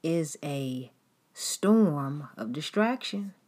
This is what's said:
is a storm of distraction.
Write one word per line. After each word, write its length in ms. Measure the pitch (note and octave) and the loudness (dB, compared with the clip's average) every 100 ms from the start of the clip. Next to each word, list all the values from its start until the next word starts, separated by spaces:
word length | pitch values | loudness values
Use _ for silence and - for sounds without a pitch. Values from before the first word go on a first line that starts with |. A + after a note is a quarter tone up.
is 340 | E3 E3 D3+ - | 0 0 0 -6
a 500 | D3 C#3 C3+ B2+ B2 _ _ _ _ | -6 -4 -4 -6 -10 _ _ _ _
storm 960 | - - - F#3+ A3 G3+ C#3+ C#3 D3 C#3 - | -10 -6 0 6 8 6 4 -2 -6 -10 -10
of 160 | A2+ | -6
distraction. 800 | C3+ D#3 G3+ A3+ C4 - G3+ G3 - | -6 -2 0 0 0 -6 -6 -8 -12